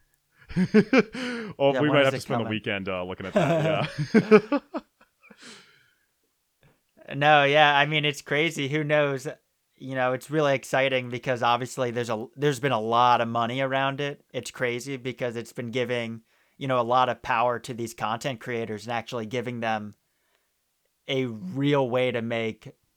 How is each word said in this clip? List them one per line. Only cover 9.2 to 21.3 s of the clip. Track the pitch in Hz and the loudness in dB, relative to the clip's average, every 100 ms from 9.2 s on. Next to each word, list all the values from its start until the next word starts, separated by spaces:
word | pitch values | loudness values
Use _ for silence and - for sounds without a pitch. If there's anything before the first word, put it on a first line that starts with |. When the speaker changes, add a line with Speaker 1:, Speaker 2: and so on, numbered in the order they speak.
| 135 123 _ _ _ _ | -6 -12 _ _ _ _
Speaker 2:
You | 131 131 | -8 -2
know, | 127 | -2
it's | 127 - | -2 -2
really | 156 143 | 0 2
exciting | 135 - 135 135 131 123 | 2 0 0 2 0 -2
because | 123 135 123 | -6 -4 0
obviously | 120 120 123 - 127 | 2 2 0 -4 -2
there's | 117 120 | -2 -2
a, | 110 127 - | -4 -6 -2
there's | 143 131 | 0 0
been | 135 | 0
a | 120 | 0
lot | 110 117 123 117 | 2 4 6 6
of | 117 | 4
money | 117 117 127 | 0 0 0
around | 135 135 135 135 | -2 0 0 -2
it. | 143 143 _ | -6 -8 _
It's | 131 117 | -10 -10
crazy | - 127 123 127 135 | -4 -4 -4 -6 -8
because | 127 123 123 117 | -8 -6 -6 -6
it's | 113 | -8
been | - 120 | -10 -6
giving, | 117 120 123 117 113 - _ _ _ | -4 -2 -2 -4 -10 -16 _ _ _
you | 135 | -2
know, | 127 | 0
a | |
lot | 117 127 127 | 2 4 4
of | 113 | 0
power | - 120 123 117 | -2 0 2 0
to | - | -6
these | 117 117 | -8 -8
content | - 110 117 143 120 | -6 -4 -4 -4 -8
creators | - 117 113 107 107 | -6 -6 -6 -8 -6
and | |
actually | 117 110 123 110 | -8 -6 -8 -6
giving | 123 117 120 | -6 -6 -6
them | 113 110 104 101 _ _ _ _ _ _ _ _ _ _ - | -4 -4 -6 -14 _ _ _ _ _ _ _ _ _ _ -4
a | 135 | -2
real | 127 | -2